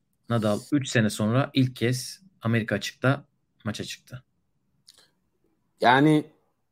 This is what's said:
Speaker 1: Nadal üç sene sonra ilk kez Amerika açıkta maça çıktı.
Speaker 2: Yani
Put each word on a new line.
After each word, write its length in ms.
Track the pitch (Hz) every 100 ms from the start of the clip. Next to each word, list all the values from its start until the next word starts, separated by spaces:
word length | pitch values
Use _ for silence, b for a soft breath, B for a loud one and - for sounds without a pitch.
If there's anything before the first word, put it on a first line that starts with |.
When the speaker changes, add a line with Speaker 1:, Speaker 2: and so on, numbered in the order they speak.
| _ _ -
Speaker 1:
Nadal 300 | 117 107 104 -
üç 180 | 147 131
sene 200 | 120 107
sonra 420 | - 107 131 143
ilk 220 | 135 127 -
kez 460 | 117 127 - - - _
Amerika 340 | 113 117 107 101
açıkta 500 | - - 131 139 - _ _ _
maça 200 | 107 104
çıktı. 400 | 92 - - - _ _ _ _ _ _ _ b b _ _ _ _ _ _ -
Speaker 2:
Yani 440 | 113 131 151 151 - _ _ _ _